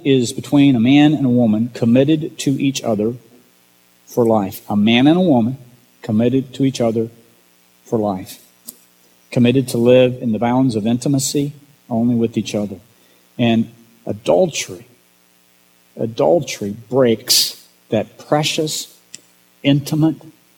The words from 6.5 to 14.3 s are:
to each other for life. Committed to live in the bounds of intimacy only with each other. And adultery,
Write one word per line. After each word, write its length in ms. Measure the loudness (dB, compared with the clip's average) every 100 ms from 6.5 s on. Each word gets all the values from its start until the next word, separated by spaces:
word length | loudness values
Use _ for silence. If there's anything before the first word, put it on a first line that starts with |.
to 100 | -4
each 160 | -4 0
other 300 | -2 -2 -6 -10 _ _ _ _ _ _
for 160 | -6 -4
life. 460 | -2 -6 -10 -20 _ _ -20 _ _ _ _ _ _
Committed 360 | 0 2 2 -2
to 80 | 0
live 440 | 4 4 4 0
in 100 | -6
the 80 | -2
bounds 360 | -2 0 0 -2
of 120 | -2
intimacy 640 | -2 -2 -2 -2 -4 -6 -10 _ _ -8
only 260 | -4 0 0
with 220 | -2 -4
each 180 | -6 -6
other. 240 | -6 -10 _ _ _ _ _ -4
And 340 | 0 0 -2 -10 _ _ -12
adultery, 800 | -8 0